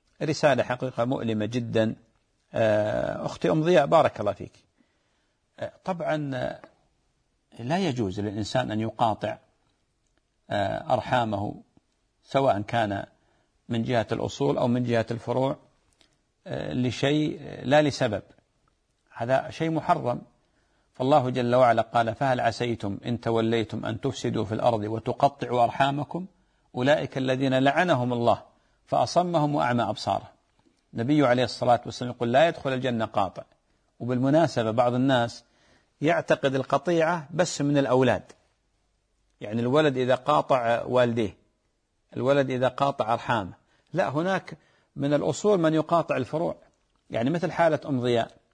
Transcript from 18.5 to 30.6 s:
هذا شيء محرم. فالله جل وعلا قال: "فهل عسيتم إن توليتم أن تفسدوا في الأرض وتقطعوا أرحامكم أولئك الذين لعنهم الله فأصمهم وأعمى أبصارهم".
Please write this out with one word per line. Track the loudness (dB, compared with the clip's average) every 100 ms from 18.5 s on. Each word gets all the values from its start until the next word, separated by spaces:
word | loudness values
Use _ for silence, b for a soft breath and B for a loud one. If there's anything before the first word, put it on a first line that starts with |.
| _ _ _ _ _ _ -8
هذا | 0 0 0
شيء | -6 -4
محرم. | -2 0 0 0 -6 -8 _ _ _ _ _ _
فالله | -4 2 4 2
جل | -2 2
وعلا | 4 6 4
قال: | 2 0 0
"فهل | -2 -2 0
عسيتم | 0 -2 -4 -4 -6 -6 -6
إن | -4
توليتم | -2 0 2 0 -2 -6
أن | -6 -4
تفسدوا | -6 -4 -4 -4
في | -4
الأرض | 0 0 0
وتقطعوا | -2 -6 -6 0 0 0 -2 2
أرحامكم | 2 2 0 0 -6 -8 -10 _ _ _ _
أولئك | -2 2 2 0 -4
الذين | -2 0 2 2
لعنهم | 2 2 2 2 0
الله | 0 2 2 -2 _ _ _ -2
فأصمهم | 0 2 0 0 0 0
وأعمى | 0 0 0
أبصارهم". | 0 -4 -2 -4 -4 _ _ _